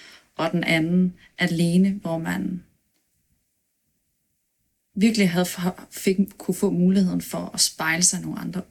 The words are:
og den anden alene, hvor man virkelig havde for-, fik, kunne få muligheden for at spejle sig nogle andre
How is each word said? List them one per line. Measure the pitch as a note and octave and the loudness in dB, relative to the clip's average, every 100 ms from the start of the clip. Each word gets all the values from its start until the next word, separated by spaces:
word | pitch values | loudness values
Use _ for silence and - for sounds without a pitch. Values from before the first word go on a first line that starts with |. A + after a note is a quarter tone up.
| - - _ - | -20 -20 _ -6
og | D#3+ | -2
den | E3+ | -2
anden | - E3 D#3+ F3+ F#3 - - - | 0 0 2 2 2 -2 -14 -4
alene, | F3 E3 E3+ F3 G3 | -2 2 2 4 2
hvor | G3+ E3 E3 | 0 -4 -4
man | E3+ F3+ F#3 F3+ - _ _ _ _ _ _ _ _ _ _ _ _ _ _ _ _ _ _ _ _ _ _ G3+ | -4 -4 -4 -8 -12 _ _ _ _ _ _ _ _ _ _ _ _ _ _ _ _ _ _ _ _ _ _ 2
virkelig | A3+ A3 F#3+ | 2 4 2
havde | E3+ F3+ | 2 -2
for-, | - F3 - - | -2 -6 -6 -12
fik, | - - F#3+ G3 - | -4 0 2 0 -4
kunne | - F3+ | -6 -2
få | G3+ | 0
muligheden | F3 F3+ G3 F#3 F3 | 2 4 4 2 0
for | - E3+ F3+ | -6 -8 -6
at | - | -2
spejle | - - D#3+ E3 | -2 -2 -2 0
sig | F3 F3+ | 0 0
nogle | D#3 - | -6 -8
andre | E3 F3+ - | -8 -10 -6